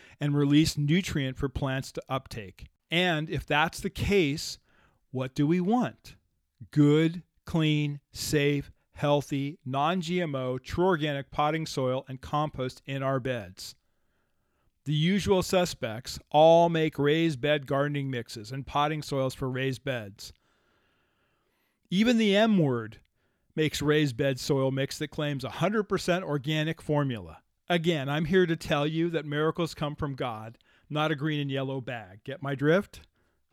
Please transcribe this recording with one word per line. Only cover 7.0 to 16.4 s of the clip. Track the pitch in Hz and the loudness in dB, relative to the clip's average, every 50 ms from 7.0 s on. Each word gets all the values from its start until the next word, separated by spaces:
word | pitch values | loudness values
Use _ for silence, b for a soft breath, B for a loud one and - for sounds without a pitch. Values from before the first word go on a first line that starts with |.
| 160 165 170 180 - _ _ _ - | 4 2 0 -4 -12 _ _ _ -8
clean, | - - 165 156 151 151 147 147 147 143 143 _ _ | -2 0 2 2 4 2 2 0 -2 -4 -8 _ _
safe, | - - - - 160 147 143 147 143 143 - - - _ _ _ | -12 -10 -4 0 2 2 4 2 2 0 -4 -8 -14 _ _ _
healthy, | - - - 147 147 143 135 - 151 135 139 143 - - - | -8 -2 0 2 2 2 2 0 -4 -4 -4 -4 -8 -10 -8
non-G | 127 131 139 143 160 180 190 160 160 180 180 | -4 -2 0 0 0 0 -2 -2 -2 -2 -2
M | 175 156 139 | -2 -2 -2
O, | 131 127 127 127 127 | -4 -4 -4 -4 -6
true | - - - 170 180 | -6 -6 -2 2 2
organic | 190 180 147 151 151 143 139 135 - | 4 2 2 0 -2 -2 -4 -6 -6
potting | - - 147 151 156 160 160 | -2 0 0 0 0 0 -2
soil | - - 143 131 127 127 135 - - | -4 -4 -2 0 0 0 -2 -4 -8
and | 131 131 | -12 -12
compost | - - - 147 156 147 - 131 127 127 - - - | -8 -4 -2 -2 -2 -2 -4 -4 -6 -6 -8 -10 -10
in | - 139 135 | -8 -6 -4
our | 135 135 135 131 | -2 -2 -2 -2
beds. | 120 131 123 117 98 90 92 - - - - _ _ _ _ _ _ _ _ _ _ _ _ _ _ _ _ _ _ _ _ _ - | -2 -2 -4 -4 -6 -12 -14 -16 -16 -16 -18 _ _ _ _ _ _ _ _ _ _ _ _ _ _ _ _ _ _ _ _ _ -6
The | 143 151 | -4 0
usual | 147 160 175 196 202 151 196 196 185 | 2 2 2 2 2 2 2 2 2
suspects | 180 - 190 180 180 170 - - 131 113 107 117 - - - - - _ | 2 2 2 2 2 2 -2 -6 -8 -8 -8 -8 -12 -12 -14 -14 -6 _
all | - 147 | 6 8